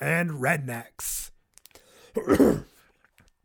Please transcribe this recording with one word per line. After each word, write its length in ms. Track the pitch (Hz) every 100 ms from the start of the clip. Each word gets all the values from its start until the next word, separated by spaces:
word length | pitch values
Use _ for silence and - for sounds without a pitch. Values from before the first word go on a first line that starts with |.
and 300 | 143 170 175
rednecks. 1000 | 147 135 165 127 117 - - - - - - _ _ - - _ - - -
<clears throat> 500 | - - - - - _ _ _ _ _ _ _